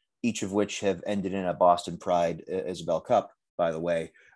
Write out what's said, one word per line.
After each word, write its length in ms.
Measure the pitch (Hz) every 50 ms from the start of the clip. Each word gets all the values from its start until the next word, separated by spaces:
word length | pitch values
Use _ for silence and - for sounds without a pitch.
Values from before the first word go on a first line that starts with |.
| _ _ _ _
each 220 | - 120 104 - 107
of 80 | 95
which 300 | 98 104 104 101 - -
have 200 | 107 98 92 87 -
ended 260 | - 104 101 92 95 92
in 120 | 98 92
a 80 | 90 85
Boston 440 | 80 92 87 87 87 - - 85
Pride, 460 | 80 - 95 87 87 85 85 87 80 - -
uh, 60 | 90 92 -
Isabel 340 | 90 92 82 82 85 85 80
Cup, 320 | - - 123 101 95 - - _ _ _ _
by 140 | - 85 82
the 80 | 80 80
way, 320 | 85 87 85 82 82 82 - - - - _